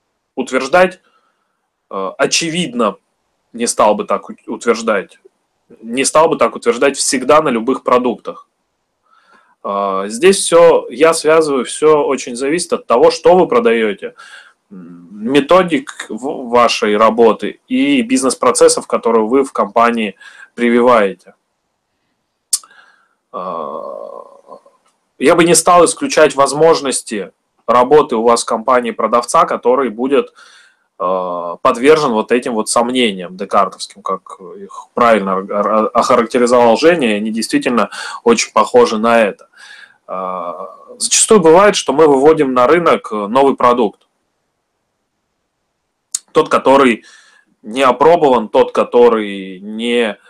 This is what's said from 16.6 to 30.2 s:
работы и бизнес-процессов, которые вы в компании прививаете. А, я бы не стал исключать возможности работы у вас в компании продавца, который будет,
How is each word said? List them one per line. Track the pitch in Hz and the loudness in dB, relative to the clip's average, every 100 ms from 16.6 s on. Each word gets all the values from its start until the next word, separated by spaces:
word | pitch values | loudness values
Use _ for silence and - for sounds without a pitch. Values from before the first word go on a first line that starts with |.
| 120 - 107 104 | 2 0 -2 2
работы | 110 113 113 101 101 - - | 2 4 2 2 -6 -12 -6
и | 127 139 139 | -2 0 0
бизнес-процессов, | 113 131 131 - 127 120 160 - - | 0 -2 -2 -2 0 4 2 2 -4
которые | 113 117 113 107 | -4 0 0 0
вы | 135 | 0
в | 135 | -2
компании | - 101 113 117 117 107 - - - - - | -4 -2 0 0 0 -6 -8 -20 -20 -18 -4
прививаете. | 120 120 123 120 101 90 98 _ _ _ _ _ _ _ _ _ _ _ - - - _ _ _ _ _ _ | 0 2 4 4 2 -4 _ _ _ _ _ _ _ _ _ _ _ _ -12 -12 -12 _ _ _ _ _ _
А, | - 92 85 71 78 - 53 55 - - - - - _ _ _ _ _ - | -12 -10 -10 -10 -12 -14 -14 -16 -18 -20 -20 -20 -20 _ _ _ _ _ -2
я | 131 170 | 2 4
бы | |
не | 170 | 4
стал | 165 - 175 160 | 2 4 4 4
исключать | - 139 165 151 135 | 0 -4 2 2 2
возможности | 139 143 160 147 139 117 - 104 90 _ _ _ - | -2 2 2 2 -2 -8 -8 -10 -12 _ _ _ 0
работы | 120 127 151 147 113 | 2 4 4 4 0
у | |
вас | 117 117 | 2 0
в | - | 0
компании | 113 110 123 117 | -4 0 0 -2
продавца, | 107 113 120 - 165 - | -4 -2 -2 0 0 0
который | 117 120 131 127 | -2 -2 0 -2
будет, | 107 135 135 | -4 -2 -2